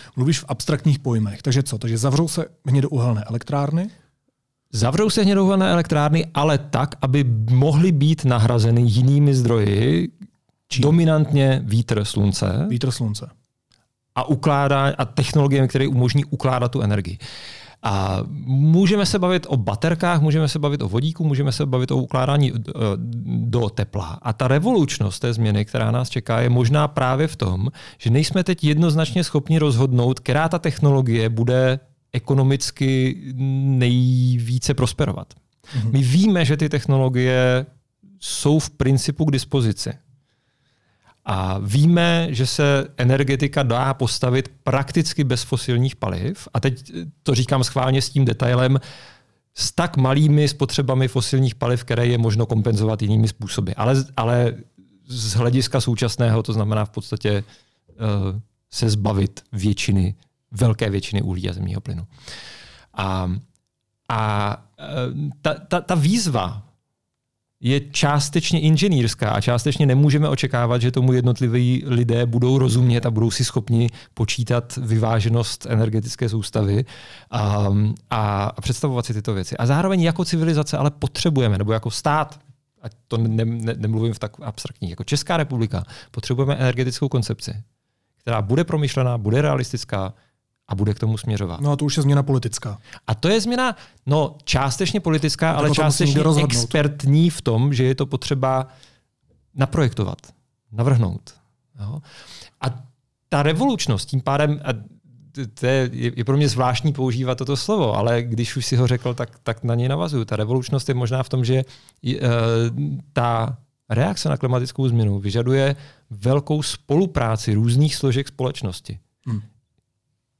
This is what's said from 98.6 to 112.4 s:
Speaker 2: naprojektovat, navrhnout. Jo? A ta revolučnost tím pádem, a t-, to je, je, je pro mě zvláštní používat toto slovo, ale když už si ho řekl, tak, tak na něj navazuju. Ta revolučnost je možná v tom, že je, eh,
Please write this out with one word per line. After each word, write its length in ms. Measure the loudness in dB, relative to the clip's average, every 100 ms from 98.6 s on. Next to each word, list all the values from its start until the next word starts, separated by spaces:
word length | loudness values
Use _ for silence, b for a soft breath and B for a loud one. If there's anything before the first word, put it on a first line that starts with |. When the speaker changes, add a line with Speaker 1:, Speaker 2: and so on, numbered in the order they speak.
| -4 b b b b _ _ _ _ -2
Speaker 2:
naprojektovat, 640 | 0 2 0 0 -4 -6 -16 _ _ _ _
navrhnout. 500 | -2 2 2 2 -2 -12 -20 _ _ _ -12
Jo? 200 | -10 -10 B B B B B -8
A 40 | -8 -8 -16 _ _ _ -4
ta 140 | 0
revolučnost 640 | 0 2 0 0 -2 -2 -2
tím 120 | -4
pádem, 400 | -2 0 0 -2
a 100 | -6 -8 -10 -20 _ -20 -18
t-, 160 | -12 -12
to 180 | -4 0
je, 240 | 0 0
je, 180 | -2 -6 -4
je 80 | -2
pro 120 | 2
mě 120 | 2
zvláštní 440 | 2 0 0 -2
používat 440 | -2 -2 -2 -2 -4
toto 200 | -4 -4
slovo, 380 | -2 0 0 0
ale 280 | 0 0
když 320 | -2 -4 -4 -4
už 100 | -2
si 100 | 0
ho 120 | 2
řekl, 260 | 0 -4
tak, 260 | -6 -8 -8
tak 200 | -8 -6
na 120 | -2 -2
něj 120 | 0
navazuju. 380 | -2 -2 -4 -4
Ta 100 | -4
revolučnost 540 | -2 -2 -2 -4 -2
je 60 | -2
možná 280 | -2 -2
v 60 | -2
tom, 160 | -2 0
že 180 | 0 -2 B B B
je, 180 | -6 -2
eh, 60 | 0 2